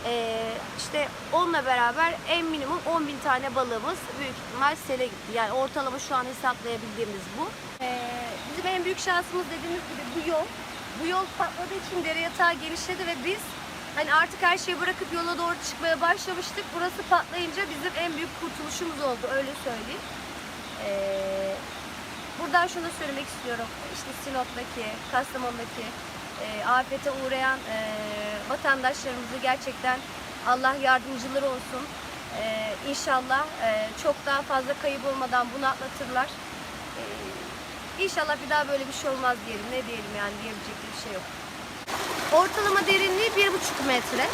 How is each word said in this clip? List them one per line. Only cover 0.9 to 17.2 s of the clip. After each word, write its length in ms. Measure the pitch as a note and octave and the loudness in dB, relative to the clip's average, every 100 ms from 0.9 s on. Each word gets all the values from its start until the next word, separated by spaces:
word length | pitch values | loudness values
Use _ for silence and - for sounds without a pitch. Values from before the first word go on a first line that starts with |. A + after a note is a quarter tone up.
| D4+ C#4+ - - | 0 0 -2 2
onunla 340 | D#4+ F4 D#4+ C4 | 4 6 4 4
beraber 480 | B3 A#3+ B3+ E4 E4+ - | 6 6 6 2 2 2
en 160 | E4+ | 2
minimum 360 | E4 D#4 C4+ E4+ D4+ | 2 0 0 0 2
on 140 | E4 D4 | 2 2
bin 100 | C#4 | 0
tane 300 | C#4+ B3+ C4+ | 2 2 2
balığımız 440 | B3+ B3+ A3+ B3+ F#4 - B3 | 0 2 0 -2 -4 -6 -6
büyük 160 | C#4 - | -6 -6
ihtimal 400 | - B3 C#4 D#4 - | -8 2 2 2 -2
sele 180 | B3+ | 0
gitti. 280 | B3+ G3 - | 0 -2 -4
Yani 180 | A3+ A3 | 0 2
ortalama 460 | B3+ C4+ D4+ C4+ C4 | 2 0 0 -2 -2
şu 160 | - C4+ | 0 0
an 80 | |
hesaplayabildiğimiz 1000 | B3 B3 C4+ B3 A#3 A#3 A3+ G#3+ G#3+ G3 F#3+ G#3 | 0 0 0 0 -4 -4 -6 -4 -4 -4 -8 -4
bu. 100 | F4+ - - - | -4 -6 -12 -6
Ee, 200 | B3+ B3 A#3+ A#3+ A#3+ - - | -4 -4 -4 -6 -6 -6 -6
bizim 200 | D#4 F4+ | -2 0
en 140 | F#4+ | 2
büyük 140 | F4 F#4+ | 0 0
şansımız 480 | F#4+ F4 F4+ F4+ D4+ | 2 2 2 -2 -2
dediğimiz 360 | E4 E4+ F4 - | -4 -4 -4 -4
gibi 140 | D4 - E4+ | -8 -4 -2
bu 140 | D#4 | 2
yol. 160 | D#4 F#4 - - - - G#3+ | 2 0 -6 -10 -10 -8 -4
Bu 40 | D#4+ | 2
yol 180 | F#4 F#4+ - | 2 0 0
patladığı 400 | F4 - F4+ F#4+ - | -2 0 -4 -4 -2
için 180 | F4+ | -2
dere 160 | D#4+ E4 | 0 0
yatağı 320 | E4+ - F4 | -2 4 4
genişledi 540 | D#4+ D#4 E4 - F#4 F4 | 4 -2 -4 -4 -2 -2
ve 80 | D#4 | -2
biz 140 | D4 G#4+ - - - - - - | -2 -2 -4 -8 -10 -10 -6 -2
hani 180 | D4+ | 6
artık 280 | D#4 E4+ F#4 | 6 6 4
her 160 | F4+ F4+ | 4 4
şeyi 220 | F#4 F4+ | 2 0
bırakıp 320 | C#4+ B3 F#4+ | 0 0 -2
yola 260 | E4+ E4+ F4 | -2 0 0
doğru 160 | E4+ F4 - | 0 0 -4
çıkmaya 300 | - E4 D#4+ | -2 2 4
başlamıştık. 640 | E4 F#4+ - F4+ - - G4 E4+ | 4 4 0 -4 -4 -6 -4 -2
Burası 260 | F4+ G4 - | -2 -2 4
patlayınca 520 | F4 | 4